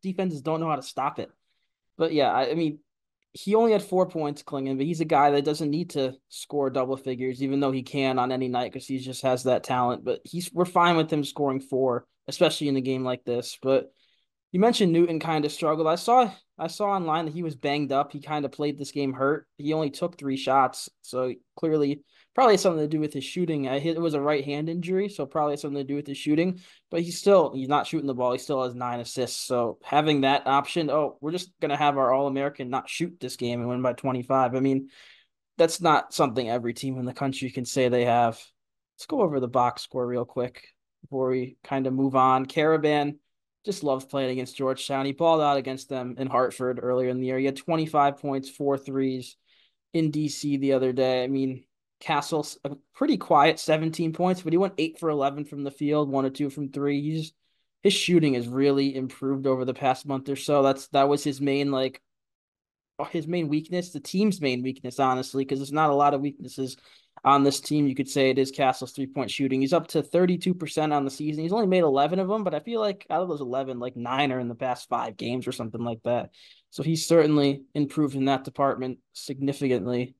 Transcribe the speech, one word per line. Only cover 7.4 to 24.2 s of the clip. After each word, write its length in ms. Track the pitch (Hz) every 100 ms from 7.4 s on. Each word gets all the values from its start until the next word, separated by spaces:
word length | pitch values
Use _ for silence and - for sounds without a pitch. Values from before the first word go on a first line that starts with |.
even 200 | 135 139
though 100 | 139
he 140 | 131
can 340 | 120 143 135 127
on 140 | 127
any 160 | 131 131
night 240 | 123 123
'cause 160 | 131 -
he 100 | 135
just 240 | 127 127
has 220 | 135 127
that 180 | 127 123
talent. 400 | - 127 123 120
But 200 | 127 -
he's, 280 | - 170 175
we're 120 | 165
fine 320 | 175 180 175 165
with 160 | 156
him 100 | 156
scoring 380 | 143 - 143 131
four, 440 | 135 131 131 117 - _ -
especially 400 | - 165 - 147
in 80 |
a 60 | 135
game 240 | 131 131
like 180 | 127 127
this. 360 | - 120 123 -
But 300 | 127 135 - _ _ _ _ _ _
you 80 | 180
mentioned 340 | 226 - 190
Newton 280 | 165 170 160
kinda 300 | 160 156 147
struggled. 360 | - 160 156 156
I 100 | 170
saw, 360 | - 247 233 - _ -
I 120 | 160
saw 240 | - 208
online 340 | 196 165 156 160
that 80 |
he 80 | 156
was 140 | 170 131
banged 360 | 147 147 139
up. 200 | 139 143
He 80 | 147
kinda 280 | 143 151 139
played 300 | - 147 147
this 140 | 139
game 200 | 143 139
hurt. 340 | 131 135 151 - -
He 160 | 143
only 160 | 156 151
took 260 | 135 175 -
three 220 | 139 135
shots, 500 | 135 135 127 - - -
so 320 | - 127 127 123 _ -
clearly 460 | 165 156 143 147 - _ _
probably 220 | - 262 190
something 260 | 190 160
to 60 | 151
do 120 | 156
with 120 | 151
his 120 | 147
shooting. 440 | 135 180 175 151 135
I 120 | 139
hit, 160 | 156 165
it 40 |
was 140 | 170
a 60 | 147